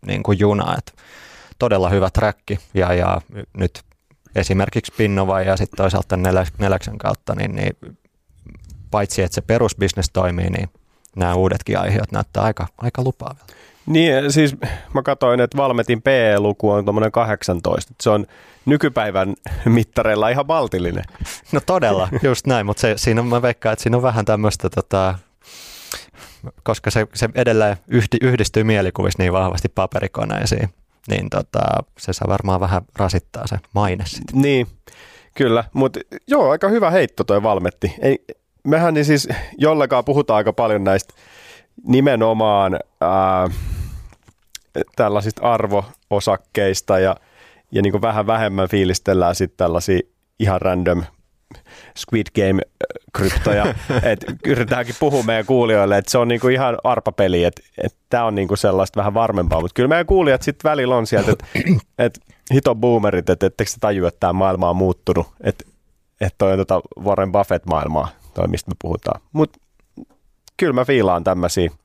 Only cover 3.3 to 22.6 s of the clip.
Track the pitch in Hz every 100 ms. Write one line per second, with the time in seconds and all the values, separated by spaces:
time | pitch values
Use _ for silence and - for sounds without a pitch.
3.3 | 104 - 98 92 - _ _ _ _ _
4.3 | - 90 95 - 113 - - 107 98 95
5.3 | 95 92 95 95 - 98 95 92 92 92
6.3 | 92 90 - 101 95 - 107 104 101 -
7.3 | - 101 101 98 - - - _ _ _
8.3 | _ - - - - - 107 101 - 92
9.3 | - - 113 117 - 98 - 92 - 92
10.3 | 87 90 90 87 _ _ _ _ - 87
11.3 | 90 95 92 - 98 92 104 104 101 104
12.3 | 104 104 107 87 _ 117 - 127 - -
13.3 | 135 _ - - _ - 160 165 135 143
14.3 | 143 151 135 117 - - 143 131 139 127
15.3 | 123 120 139 139 120 113 117 139 135 113
16.3 | 101 104 101 107 101 101 101 110 - 113
17.3 | 104 - 90 85 85 - - - 107 104
18.3 | - - _ - 143 151 123 107 95 95
19.3 | - - - - 117 110 - 110 107 107
20.3 | 127 139 160 123 92 87 90 92 - -
21.3 | - - - - 180 123 98 92 104 135
22.3 | 123 - 123